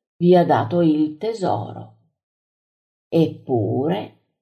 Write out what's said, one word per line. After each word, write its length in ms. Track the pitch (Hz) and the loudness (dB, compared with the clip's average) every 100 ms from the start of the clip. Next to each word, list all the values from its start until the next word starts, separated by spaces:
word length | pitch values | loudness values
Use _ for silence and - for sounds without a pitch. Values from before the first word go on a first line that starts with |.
| _ - | _ 0
vi 180 | 175 180 | 4 4
ha 100 | 170 | 4
dato 360 | 127 113 175 | 2 0 0
il 360 | 165 151 156 147 | 2 2 -2 -4
tesoro. 800 | 214 220 165 101 - - 113 _ _ _ _ _ _ _ _ _ _ _ _ | -8 -4 -4 -4 -6 -14 -18 _ _ _ _ _ _ _ _ _ _ _ _
Eppure 1040 | 165 156 107 - 123 101 127 151 202 - - _ _ | 0 0 -4 -4 -2 -2 -2 -2 -4 -8 -18 _ _